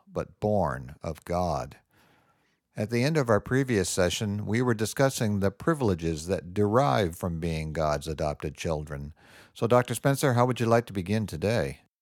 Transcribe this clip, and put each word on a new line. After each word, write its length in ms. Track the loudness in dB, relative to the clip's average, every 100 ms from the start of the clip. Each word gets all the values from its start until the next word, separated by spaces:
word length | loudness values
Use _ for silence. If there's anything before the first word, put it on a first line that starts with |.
| -10
but 320 | -8 -8 -4
born 560 | 0 2 0 -2 -10 -10
of 240 | -10 -8 -4
God." 520 | -2 0 -2 -6 -14 _ _ _ _ _ _ _ _ _ -6
At 120 | -2
the 140 | 0
end 140 | 2 2
of 120 | 4
our 120 | 2
previous 480 | 2 0 2 2 2
session, 560 | 2 0 0 -2 -4 -2
we 160 | 0
were 120 | 0
discussing 680 | 0 -2 2 0 2 0 2
the 120 | 0
privileges 760 | 0 -2 2 2 2 0 -2 -2
that 260 | -4 -2
derive 640 | 0 2 4 4 2 0 -2
from 220 | -4 -2
being 340 | -2 -2 -2
God's 340 | -2 0 -2 -4
adopted 480 | -4 -4 -4 -8 -6
children. 560 | -4 -4 -4 -8 -10 -14 -20 -20 -20
So, 140 | -4 2
Doctor 260 | 4 2
Spencer, 420 | 0 0 2 2 4
how 100 | 2
would 160 | 2
you 40 | 2
like 200 | 2 2
to 80 |
begin 340 | -4 -2 -2 -2
today? 540 | -2 0 0 -2 -6 _ _